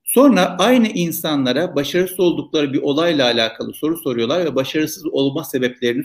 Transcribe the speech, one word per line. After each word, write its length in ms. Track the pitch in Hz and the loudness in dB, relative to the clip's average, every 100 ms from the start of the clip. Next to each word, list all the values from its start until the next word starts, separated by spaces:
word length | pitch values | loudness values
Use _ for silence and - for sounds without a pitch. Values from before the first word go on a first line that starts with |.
Sonra 520 | - 233 277 185 185 175 | -2 4 6 6 2 2
aynı 300 | 208 254 220 | 2 4 2
insanlara 840 | 180 170 160 165 143 127 131 180 | 0 -4 -2 -2 0 0 0 -2
başarısız 460 | 143 139 180 180 190 | -2 -2 0 -2 0
oldukları 520 | 175 143 - 156 143 | 0 0 -2 -2 0
bir 100 | 135 | -2
olayla 420 | 147 139 170 147 | -2 0 0 2
alakalı 500 | 123 117 113 - 113 | 2 2 -2 -4 -12
soru 220 | - 151 165 | -6 -4 -4
soruyorlar 480 | 139 117 113 170 | -4 -2 0 0
ve 100 | 165 | 0
başarısız 520 | 135 131 156 151 - 156 | -2 -2 -2 -4 -6 -4
olma 380 | 139 139 143 | -2 -2 -2
sebeplerini 600 | 151 131 123 123 120 127 | -4 -2 -2 -2 -2 -2